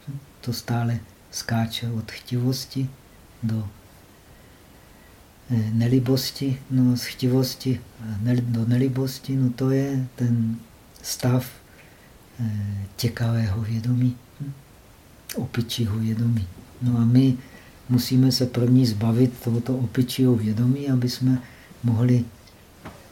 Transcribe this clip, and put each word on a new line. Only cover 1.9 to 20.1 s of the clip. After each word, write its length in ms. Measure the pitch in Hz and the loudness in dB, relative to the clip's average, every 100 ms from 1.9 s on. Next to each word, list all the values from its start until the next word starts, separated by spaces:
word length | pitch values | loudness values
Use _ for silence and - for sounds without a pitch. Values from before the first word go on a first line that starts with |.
od 200 | 113 107 | -6 -8
chtivosti 800 | - - 123 123 131 - 131 135 - - - - - | -12 -6 -2 0 -2 -6 -6 -6 -8 -20 -20 -20 -8
do 240 | 113 113 101 - - - - - - - - - - - - - - - - - - | -4 -4 -6 -12 -20 -20 -20 -20 -20 -20 -20 -20 -20 -20 -20 -20 -20 -20 -20 -20 -4
eh, 200 | 117 110 | -2 0
nelibosti, 840 | 113 120 131 127 135 - - 139 131 - | 0 2 2 2 0 -2 -6 -4 -4 -2
no, 260 | 131 127 120 | 2 4 2
z 60 | |
chtivosti, 760 | - - 127 131 127 - 131 120 | -2 -4 0 2 0 -2 -4 -4
eh, 380 | - - 110 104 | -6 -14 -10 -4
nel-, 180 | 113 123 | 0 0
do 240 | 120 113 113 | 0 -2 0
nelibosti, 680 | 123 135 127 135 - - 135 | 2 2 0 -4 -6 -4 0
no, 140 | 127 | 0
to 200 | 123 131 | 0 0
je 380 | 135 139 135 127 - | 2 0 -2 -4 -2
ten 400 | 123 117 113 113 - - - - | 0 2 0 -4 -10 -20 -20 -16
stav, 440 | - - 127 123 - - - - - - - - - - | -10 -4 0 0 -2 -10 -20 -20 -20 -20 -20 -20 -18 -6
eh, 100 | 113 104 104 101 98 - | -4 -4 -4 -6 -8 -6
těkavého 680 | 120 - 117 113 110 98 | -4 -2 -2 0 0 -2
vědomí, 540 | 107 113 117 123 123 123 - - | -2 -2 0 0 0 -2 -10 -14
hm? 100 | 143 - - - - - - - - - | -12 -12 -20 -20 -20 -20 -20 -20 -12 -8
Opičího 640 | 117 127 120 - 110 110 | -4 -4 -4 -4 -2 -2
vědomí. 480 | 113 110 117 113 90 - - - | -2 0 0 0 -2 -8 -20 -4
No 160 | 123 120 | 0 2
a 80 | 117 | 4
my 320 | 123 135 127 - - - - - | 6 4 2 -6 -20 -20 -18 0
musíme 420 | 123 - 131 131 | 0 2 4 4
se 140 | 127 123 | 4 0
první 400 | 123 123 127 123 | 2 4 6 4
zbavit 480 | 104 113 113 127 - | 2 2 4 2 2
tohoto 340 | - 117 120 131 | -2 -2 0 -2
opičího 580 | 123 - 120 | -2 0 -2